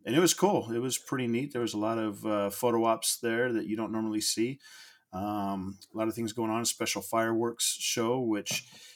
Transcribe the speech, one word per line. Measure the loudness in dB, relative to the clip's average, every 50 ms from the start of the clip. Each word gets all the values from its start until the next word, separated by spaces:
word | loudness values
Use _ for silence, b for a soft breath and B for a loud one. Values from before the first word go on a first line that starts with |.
| -4
and | 2 4
it | 6
was | 6 6
cool. | 6 4 4 4 4 4 2 0
It | -2 -2
was | 0 0 -2
pretty | -4 -4 -4 -2 -2 0
neat. | 0 0 0 0 -2
There | -2 -2
was | -2 -2 0
a | 0
lot | 0 0 0 0
of, | -2 -2 -4 -4 -2
uh, | 0 0 2 2 0
photo | 0 0 0 2 2 4 4
ops | 4 2 2 0 -2 -2 0
there | 0 0 0 2 0 0
that | 0 -2 -2
you | -2 -2
don't | -2 -2 -2
normally | -2 -2 -2 -2 -2 0
see. | 0 0 0 0 0 0 -2 -6 b b b b b b b b b b
Um, | -6 -6 -4 -2 -2 -2 -2 -2 -2 -4 -4 -6 -8 -12 -14 -8 -4
a | -2
lot | -2 -2
of | -2
things | -2 -4 -4
going | -2 -2 -2 0
on, | 0 0
a | 0
special | -2 -2 -2 -2 -2 -2 -4
fireworks | -4 -2 0 2 2 2 2 2 0 0 0 0 0 0 0 -2
show, | -2 -2 0 2 2 2 2 2
which | 2 0 0 0 -2 -2 -4 -6 -6 b b b b b b